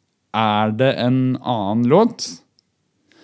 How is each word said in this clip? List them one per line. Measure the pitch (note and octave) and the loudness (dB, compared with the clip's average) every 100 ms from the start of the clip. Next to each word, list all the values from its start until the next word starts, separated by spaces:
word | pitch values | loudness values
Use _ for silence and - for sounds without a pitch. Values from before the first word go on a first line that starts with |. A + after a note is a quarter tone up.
| _ _ _ | _ _ _
er | G#2+ A2 G#2 G#2+ | -2 0 0 0
det | G#2+ C3 F#2 | 0 0 0
en | A#2+ C3 B2+ B2+ | 0 0 0 -2
annen | - A#2 G2 A2+ A#2+ | -4 -4 -2 0 4
låt? | E3+ A#3 - - - _ _ _ _ _ _ _ _ | 4 4 -2 -12 -14 _ _ _ _ _ _ _ _